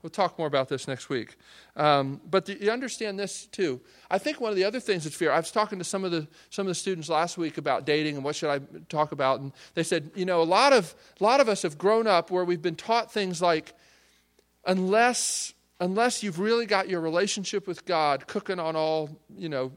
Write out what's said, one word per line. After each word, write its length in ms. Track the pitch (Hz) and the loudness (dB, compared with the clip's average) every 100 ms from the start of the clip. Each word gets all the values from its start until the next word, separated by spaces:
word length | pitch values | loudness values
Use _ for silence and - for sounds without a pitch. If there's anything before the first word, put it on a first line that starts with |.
We'll 80 | 165 | -12
talk 280 | - 180 - | -2 -2 0
more 80 | 156 | 0
about 220 | 139 131 | 0 0
this 180 | 135 - | -4 -6
next 220 | 131 - | -8 -4
week. 280 | 131 110 - _ - - | -6 -6 -16 _ -20 -18
Um, 460 | - 151 143 135 139 - | 0 4 4 2 -6 -2
but 140 | 190 | -2
the, 180 | 185 202 | -2 -4
you 80 | 202 | -2
understand 480 | 233 262 - 220 196 | -2 -6 -6 -6 -6
this 280 | 196 - - | -8 -8 -14
too. 340 | - 180 127 - - - | -2 -2 -2 -10 -20 -4
I 100 | 190 | -2
think 220 | 285 302 | -2 -4
one 100 | 233 | -2
of 60 | 202 | 0
the 60 | |
other 160 | 190 240 | 0 -2
things 240 | 233 185 | -2 -4
that's 140 | 151 - | -4 -2
fear, 160 | 160 | 2
I 60 | 143 | 2
was 120 | 160 | 2
talking 280 | - 208 190 | -2 -2 -4
to 60 | |
some 200 | 170 196 | -6 -4
of 80 | 190 | -2
the, 160 | 170 151 - _ | -4 -6 -16 _
some 160 | - 190 | -6 -4
of 20 | |
the 80 | 170 | -4
students 320 | - 185 151 | -4 -4 -2
last 300 | 156 170 - | 0 0 -2
week 200 | 165 151 | -6 -4
about 280 | 147 127 139 | 0 0 2
dating 280 | 151 156 | 0 0
and 100 | 147 | -4
what 120 | 139 147 | -4 -4
should 140 | 156 | -2
I 100 | 143 139 160 160 | -2 -6 -18 -6
talk 220 | 151 151 | -2 0
about, 300 | 143 135 135 | 2 2 2
and 120 | 139 - - | -4 -14 -10
they 80 | - | -4
said, 300 | 160 170 151 | 0 0 -2
you 100 | 202 | -6
know, 180 | 185 175 | 0 2
a 20 | |
lot 280 | 165 190 269 | 4 6 8
of, 220 | 262 165 - - _ | 6 4 -10 -20 _
a 40 | |
lot 160 | 208 269 | 4 4
of 80 | 240 | 4
us 140 | 196 | 2
have 140 | 175 151 | -2 0
grown 300 | 185 220 226 | 2 2 4
up 240 | 180 - | 2 2
where 140 | 180 | -2
we've 180 | 175 175 | 0 0
been 140 | 175 160 | -2 -6
taught 360 | - 233 220 | 0 0 0
things 300 | 214 190 170 | -4 -4 0
like, 300 | 180 160 - - _ _ _ _ _ _ _ _ | 2 2 -2 -20 _ _ _ _ _ _ _ _
unless, 880 | - 190 185 214 240 240 - - - - _ _ | -2 0 2 4 4 2 -2 -4 -8 -14 _ _
unless 420 | 180 190 247 226 | -2 2 0 0
you've 160 | 208 165 | -6 -2
really 280 | 208 233 226 | 0 0 2
got 220 | 202 190 | 0 0
your 120 | 180 | -2
relationship 680 | 160 165 202 208 190 202 185 | 0 0 0 -2 -4 -6 -6
with 180 | 170 | -10
God 440 | - 170 151 135 - | -2 2 2 0 -2
cooking 320 | 208 - 185 | -8 -4 -4
on 160 | 160 160 | -2 0
all, 420 | 156 156 151 156 _ 196 | 0 0 -2 -10 _ -10
you 120 | 170 | -6
know, 240 | 139 131 | -4 -4